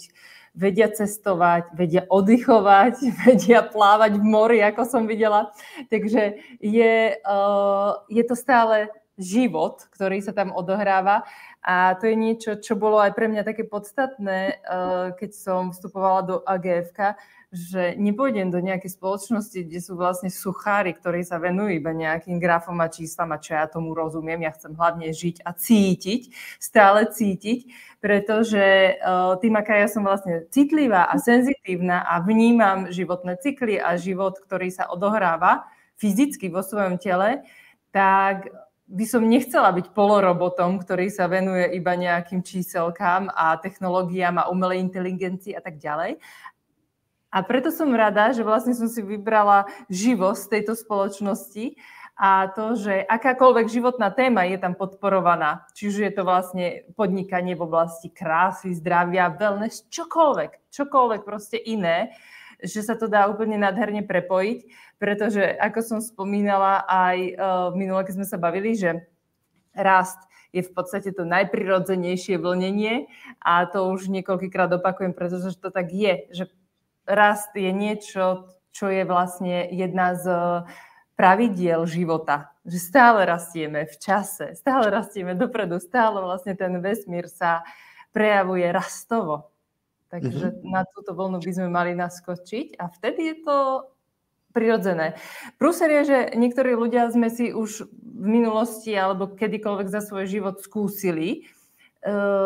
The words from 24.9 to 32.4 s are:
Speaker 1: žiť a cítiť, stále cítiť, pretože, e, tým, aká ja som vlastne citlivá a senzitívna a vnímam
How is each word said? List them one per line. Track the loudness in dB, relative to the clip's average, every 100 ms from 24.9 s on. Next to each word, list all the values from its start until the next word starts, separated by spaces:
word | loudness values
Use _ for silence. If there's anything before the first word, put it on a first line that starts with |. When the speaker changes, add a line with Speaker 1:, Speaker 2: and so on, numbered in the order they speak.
| -2 -6
Speaker 1:
žiť | -6 -6 -6 -10
a |
cítiť, | -4 2 4 4 2 -2 -4 -6 -18 -18 -14
stále | 2 6 8 8 2
cítiť, | 0 -2 -2 -4 -6 -8 -20 -20 _
pretože, | 0 0 2 0 2 4 6 6 6 2
e, | 0 2 2 2
tým, | 2
aká | 0 2 2
ja | 2
som | 0
vlastne | 0 0 -2 -6 -2
citlivá | 2 2 2 4 4 4
a | 2
senzitívna | 4 4 4 -2 -6 -2 0 0
a | 0 -2
vnímam | 2 4